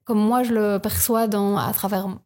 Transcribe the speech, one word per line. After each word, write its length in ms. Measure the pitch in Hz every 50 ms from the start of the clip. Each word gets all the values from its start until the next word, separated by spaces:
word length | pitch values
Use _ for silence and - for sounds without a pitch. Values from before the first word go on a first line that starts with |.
| _
comme 140 | - 233 208
moi 240 | 214 214 240 247 247
je 100 | 233 233
le 260 | 220 214 208 202 196
perçois 500 | 202 214 - - - - 233 226 226 214
dans, 280 | 208 202 202 202 202 165
à 140 | - - -
travers 360 | - - 196 208 185 190 190 185 - _